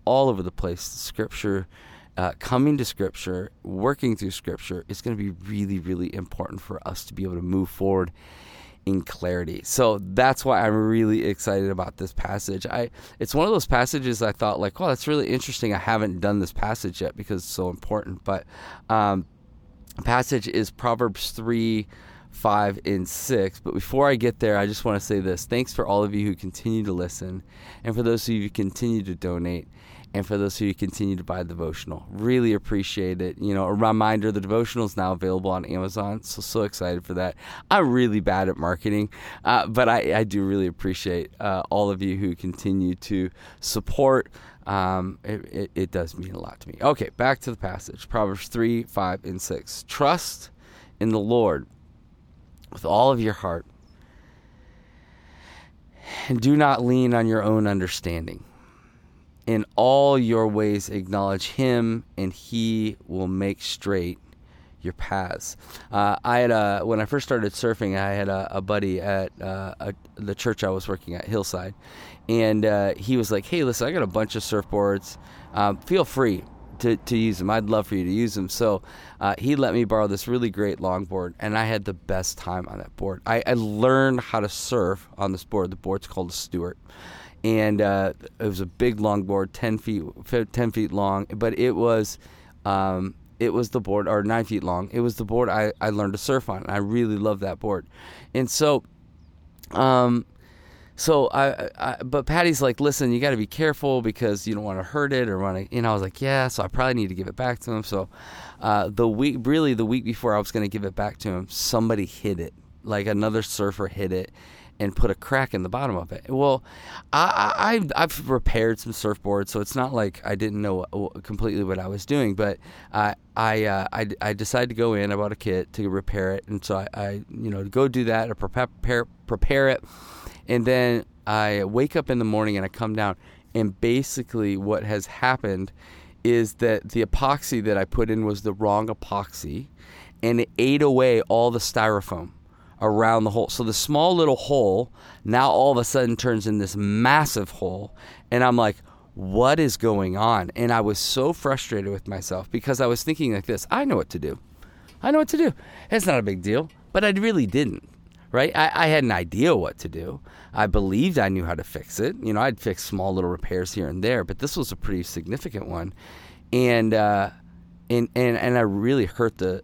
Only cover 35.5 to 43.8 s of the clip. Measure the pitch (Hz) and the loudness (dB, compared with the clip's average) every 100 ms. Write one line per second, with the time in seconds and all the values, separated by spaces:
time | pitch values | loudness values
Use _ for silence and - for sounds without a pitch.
35.5 | 92 - 87 95 101 101 110 - - - | -4 -4 -4 -4 -4 -6 -6 -10 -10 -4
36.5 | 113 101 - 90 90 - 90 92 - - | -2 -2 -2 -4 -4 -6 -4 -4 -6 -16
37.5 | - - 202 151 123 120 104 90 95 92 | -18 2 4 6 4 4 2 2 2 0
38.5 | 85 85 90 107 104 107 - - - - | 0 -2 0 0 0 -2 -6 -16 -4 2
39.5 | 120 80 113 117 117 67 101 110 101 95 | 2 2 4 4 4 2 0 0 0 0
40.5 | 98 92 87 95 95 92 87 - - 104 | 0 0 -2 -4 -4 -2 -4 -6 -6 -4
41.5 | 95 - 101 101 95 98 95 98 85 92 | -4 -2 0 0 0 -2 -2 -2 -4 -8
42.5 | 85 101 95 90 90 - 98 92 - - | -4 -2 2 0 -2 -2 -2 -2 -6 -20
43.5 | - - 110 | -12 -6 -4